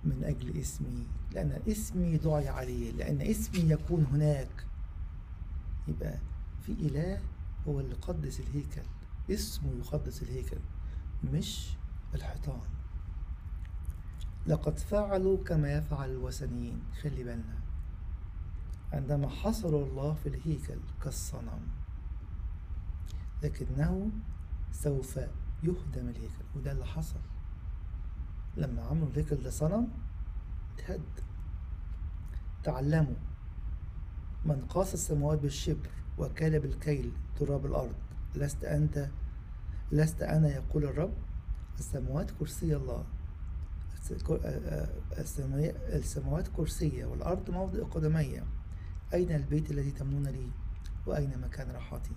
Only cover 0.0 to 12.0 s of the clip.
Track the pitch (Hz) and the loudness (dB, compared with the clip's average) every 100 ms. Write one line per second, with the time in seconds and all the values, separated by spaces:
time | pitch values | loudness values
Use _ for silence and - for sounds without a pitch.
0 | 78 65 - 71 - 76 65 - - 120 | 2 2 2 0 0 -2 -2 -2 -2 -2
1 | 120 - - - 151 135 220 214 - 185 | -2 -2 -2 0 2 2 0 0 0 2
2 | 175 156 156 151 139 135 127 123 117 - | 4 6 6 4 4 0 0 0 0 0
3 | - 143 175 214 220 190 160 151 - 170 | 2 2 4 2 4 6 8 6 6 4
4 | 143 143 151 143 131 - - - - - | 6 6 6 6 0 -4 -6 -4 -6 -4
5 | - - - - - - - - - - | -6 -6 -8 -8 -4 -4 -2 -2 -2 -2
6 | 156 - - - - - - - 151 135 | -2 -2 -4 -4 -4 -6 -4 0 2 2
7 | 180 202 - - - - - 139 131 - | 2 0 -2 -4 -6 -4 0 0 0 -2
8 | - 160 147 127 127 143 139 - - - | -2 -2 -2 -2 -2 -2 -2 -4 -6 -8
9 | - - - 208 - - 139 123 - 151 | -8 -6 0 0 0 0 0 0 0 0
10 | 131 - 117 131 - - - - - - | 0 -4 -4 -2 -2 -4 -4 -4 -4 -4
11 | - - 131 147 214 - - - - - | -4 -2 2 2 0 -2 -2 -2 -2 -6